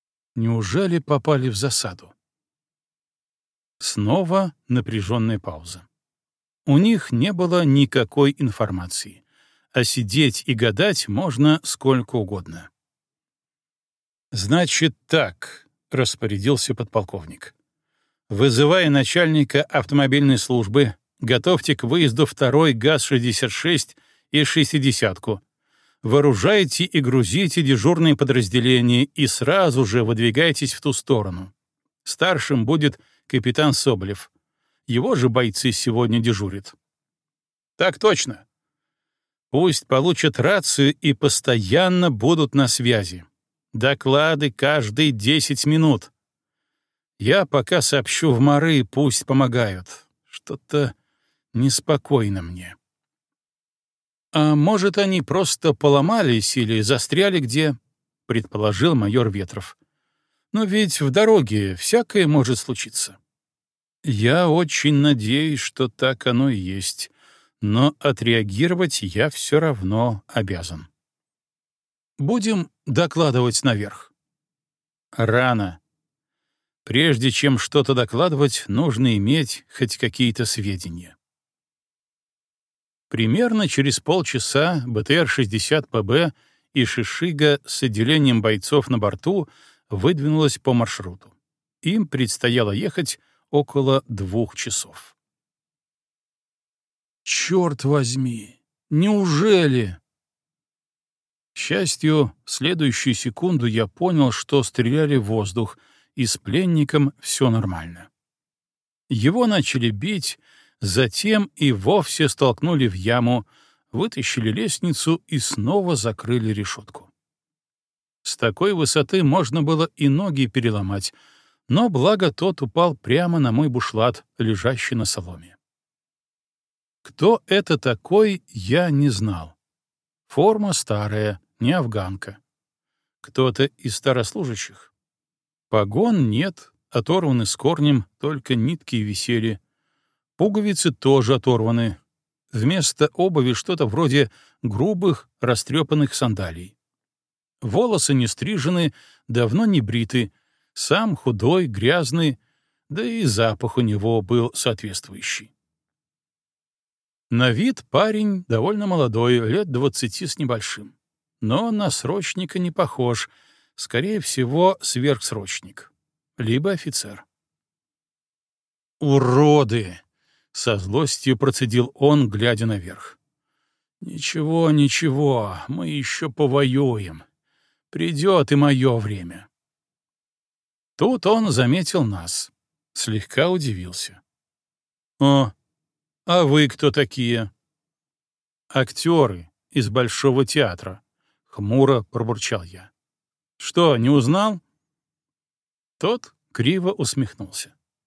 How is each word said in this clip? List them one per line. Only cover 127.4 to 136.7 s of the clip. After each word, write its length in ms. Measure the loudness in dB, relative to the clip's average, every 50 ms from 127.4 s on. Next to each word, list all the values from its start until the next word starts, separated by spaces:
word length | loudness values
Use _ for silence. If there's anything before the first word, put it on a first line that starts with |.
| _ 0
это 320 | 0 0 0 0 -2 -2
такой, 640 | 0 -2 -2 -2 -2 0 2 2 2 2 0 -4 _ _
я 440 | -14 -10 -6 -2 0 0 2 2
не 180 | 2 2 2 2
знал. 460 | 0 -2 -4 -4 -6 -6 -10 -14 -18 _ _ _ _ _ _ _ _ _ _ _ _ _ _ _
Форма 460 | -2 2 2 2 2 2 0 -2 -4
старая — 640 | -4 -4 -4 -4 -4 -4 -4 -4 -2 -2 -4 -4 -6 _ _ _ -4
не 140 | -2 0 0
афганка. 640 | 0 -2 -2 -4 -6 -6 -8 -10 -12 -14 -16 -18 _ _ _ _ _ _ _ _ _ _ _ _ _ _ _ _ _
Кто-то 440 | -20 -8 -2 0 0 0 0 0 -2
из 300 | -2 _ _ -10 -8 -8
старослужащих? 960 | -4 -2 0 0 0 -2 -4 -6 -6 -6 -6 -6 -8 -10 -14 -16 -20 -20 _ _ _ _ _ _ _ _ _ _ _ _ _ _ _ _ _
Погон 600 | 0 0 0 0 0 0 0 2 2 2 2 0
нет, 420 | 0 0 -2 -4 -6 -10 -16 _